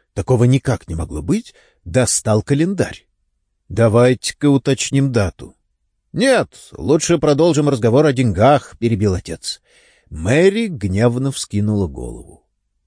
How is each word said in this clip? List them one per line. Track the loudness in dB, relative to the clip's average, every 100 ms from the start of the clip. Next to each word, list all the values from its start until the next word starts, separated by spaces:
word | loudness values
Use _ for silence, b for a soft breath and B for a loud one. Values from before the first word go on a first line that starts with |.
| _
такого | -8 -2 2
никак | 4 2 0 -6 -6
не |
могло | -8 -6 -8
быть, | -4 -4 -4 b b b
достал | -4 -2 0 -2 0 0
календарь. | 0 -2 0 -2 -4 -6 _ _ _ _ _ _ -10
«Давайте-ка | 0 2 4 2 2 -4 -2 2
уточним | 2 0 -4 -2 -2 0
дату». | 0 -2 -6 -20 _ _ _ _ _ _
«Нет, | -2 2 2 0 -8 -20
лучше | -10 0 0 2 0
продолжим | 2 2 2 2 0
разговор | 0 2 4 2
о |
деньгах», | 2 0 2 4 4 0 -4
перебил | -2 0 0
отец. | -2 -6 -12 -12 -14 b b b b b
Мэри | -10 -2 4 4 2 -4
гневно | -6 -4 0 0 0 -4
вскинула | -6 -6 -4 0 0 -2
голову. | -6 -12 -14 -18 -20 _ _ _ _